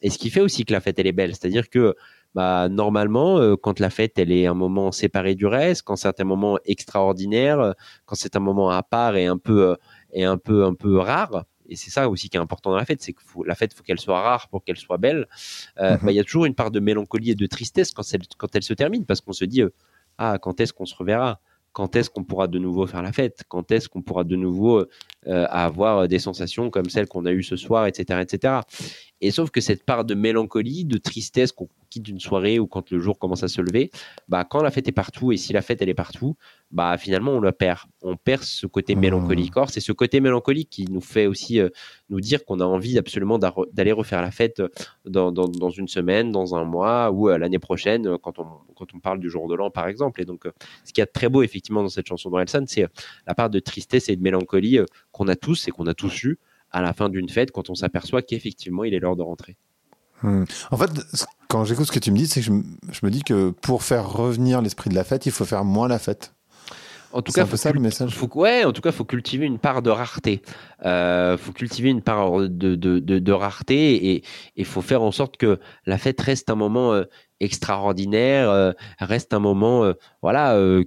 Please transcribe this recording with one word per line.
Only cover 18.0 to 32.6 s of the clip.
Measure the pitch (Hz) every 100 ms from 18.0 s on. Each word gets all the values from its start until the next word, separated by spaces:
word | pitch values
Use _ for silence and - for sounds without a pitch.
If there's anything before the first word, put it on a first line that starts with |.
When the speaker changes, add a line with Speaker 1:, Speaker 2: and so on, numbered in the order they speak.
| -
Speaker 1:
elle, | 98 90 -
quand | 101
elle | 104
se | -
termine, | 110 151 226 139
parce | 95
qu'on | -
se | 95 95
dit, | 127
euh, « | 101 - _ _ _ -
Ah, | 113 98
quand | 92 90
est-ce | 113
qu'on | - 90
se |
reverra ? | - 90 113 127 101 _ _ _
Quand | - 95 120
est-ce | 113
qu'on | 104
pourra | 92 95 92
de | 90
nouveau | 90 90 90
faire | 87
la | 90
fête ? | 131 127 - -
Quand | 90 -
est-ce | 113 -
qu'on | 92
pourra | - 90
de | 85 90
nouveau, | 92 90 113 110 85 - - - -
euh, | 90 -
avoir | 87 85 85 107 101 90
des | 90
sensations | 101 90 87 - 120
comme | 98 87
celles | 110 98
qu'on | 90 87
a |
eues | 92
ce | - 90
soir, | - 113 104
et |
cetera, | - 87 90
et | 90
cetera » | 98 135 131 - - - - - _
Et | 101
sauf | 165 160
que | 123
cette | - 98
part | - 120
de | 113
mélancolie, | 101 110 113 107 110 120 165
de | 160 113
tristesse | - 117 - 131 127
qu'on | - - _ _
quitte | 117 107
une | 95
soirée | - 98 101
ou | 113